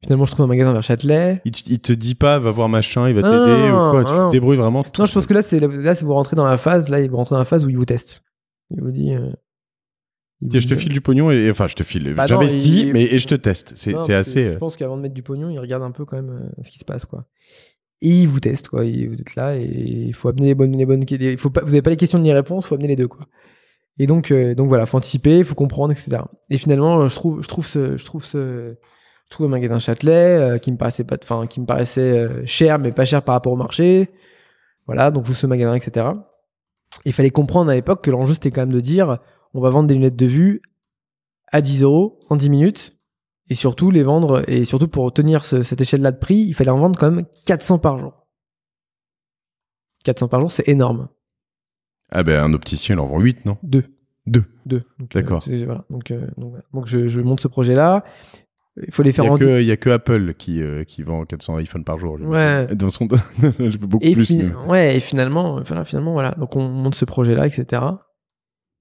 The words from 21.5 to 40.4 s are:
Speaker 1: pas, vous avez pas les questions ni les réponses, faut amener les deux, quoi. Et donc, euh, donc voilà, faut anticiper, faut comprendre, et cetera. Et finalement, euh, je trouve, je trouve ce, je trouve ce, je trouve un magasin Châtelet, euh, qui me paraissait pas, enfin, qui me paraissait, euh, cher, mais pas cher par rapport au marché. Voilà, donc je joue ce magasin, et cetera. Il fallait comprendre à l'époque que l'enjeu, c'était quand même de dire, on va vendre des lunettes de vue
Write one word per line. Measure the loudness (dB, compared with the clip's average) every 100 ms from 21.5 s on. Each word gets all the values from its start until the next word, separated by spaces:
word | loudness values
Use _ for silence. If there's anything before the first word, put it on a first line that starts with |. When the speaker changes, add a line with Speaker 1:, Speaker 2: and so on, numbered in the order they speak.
Speaker 1:
pas, | -2
vous | 2
avez | 2
pas | 2
les | 2
questions | 2 2
ni | 4
les |
réponses, | 2 2 -4 -4
faut |
amener | -4 -2
les | -2
deux, | -2
quoi. | -6 -20 _ _ _ _ _ _ -2
Et | 2
donc, | 2 2
euh, | 2 2 2
donc | 2
voilà, | 2 2
faut | 0
anticiper, | -2 0 4 4
faut | 4
comprendre, | 0 -2 -2 -2
et | -4
cetera. | -4 -6 -8 _ -6
Et | -2
finalement, | 2 2 4 4
euh, | 2
je |
trouve, | 0 -4 -4
je | -8
trouve | -8
ce, | -6 -4 -4 -6
je |
trouve | -10 -14
ce, | -10 -8 -6 -8 -12 -16 _ _ _ _ _
je |
trouve | -4 -2
un |
magasin | 0 0 -2
Châtelet, | -2 0 4 6 6 4
euh, | 2 0
qui | -2
me | -4
paraissait | -4 -4
pas, | -6 -6
enfin, | -6 -6 -6
qui | -8
me | -4
paraissait, | -2 -2 0
euh, | 0 2 0 -6
cher, | -6 0 2 2
mais | -2
pas | 0
cher | 0 0
par | 0 -2
rapport | 0
au | -4
marché. | -4 0 4 4 2 _ _ _ _ _ _ _ -6
Voilà, | 0 2
donc | 0 -2
je |
joue |
ce | -2 0
magasin, | 0 0
et | -2
cetera. | -4 -4 -4 -6 -12 _ _ _ _ _ -20 -10
Il | -6
fallait | 0 2
comprendre | 2 0 2 2
à | 0
l'époque | 0 -2
que | 0
l'enjeu, | 0 0
c'était | 0 -2
quand | -2
même | -2
de | -2
dire, | 0 0 0 -2 _ _ _
on | -2
va | 2
vendre | 4 4
des |
lunettes | 4 2 2
de | 2
vue | 4